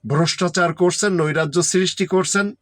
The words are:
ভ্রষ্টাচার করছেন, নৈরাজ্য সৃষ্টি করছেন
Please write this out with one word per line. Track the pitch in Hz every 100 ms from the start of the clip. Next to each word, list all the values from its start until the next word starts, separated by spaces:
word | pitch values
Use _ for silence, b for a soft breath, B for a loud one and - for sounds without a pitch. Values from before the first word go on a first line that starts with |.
| 110
ভ্রষ্টাচার | 143 165 - 180 185 170
করছেন, | 160 180 175 208
নৈরাজ্য | 180 156 151 156 156
সৃষ্টি | 170 185 185 - 190
করছেন | 185 180 196 202 -